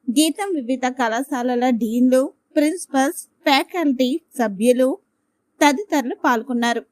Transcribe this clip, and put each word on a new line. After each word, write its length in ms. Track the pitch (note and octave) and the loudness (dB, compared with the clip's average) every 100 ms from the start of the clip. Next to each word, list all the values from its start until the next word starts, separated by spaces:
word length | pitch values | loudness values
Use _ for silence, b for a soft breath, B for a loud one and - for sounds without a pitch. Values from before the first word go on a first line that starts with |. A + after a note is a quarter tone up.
| - | 0
గీతం 400 | A3+ D#4 D4+ G4+ E4 | 2 2 0 -4 -4
వివిధ 280 | A#3 B3+ B3+ B3+ | -4 -2 -2 -2
కళాశాలల 640 | A#3 A3+ C4+ C4 B3 B3 B3+ A#3 | -2 -2 -4 -4 -2 0 0 0
డీన్లు, 400 | A3 A#3 B3+ B3+ C#4+ _ _ D#4 | 0 2 4 4 0 _ _ -2
ప్రిన్సిపల్స్, 640 | D4+ F4+ - C4+ C4+ - - _ D#4 | 0 -2 -4 -2 -2 -4 -16 _ 0
ఫ్యాకల్టీ 640 | C#4 F4 F#4 D4+ B3+ B3+ D#4+ _ - | 0 0 -2 -2 0 0 -2 _ -4
సభ్యులు 500 | A3 F#3+ A#3 B3 C4 F#4 _ _ _ _ _ _ | -4 0 2 2 2 -2 _ _ _ _ _ _
తదితరులు 560 | D4 C#4 G#4 D4+ A#3+ G#4 | 2 2 -2 -2 -2 -2
పాల్గొన్నారు. 580 | D4+ A#3 A#3 A#3+ A#3 A3+ - | 0 0 -2 -2 -2 -2 -8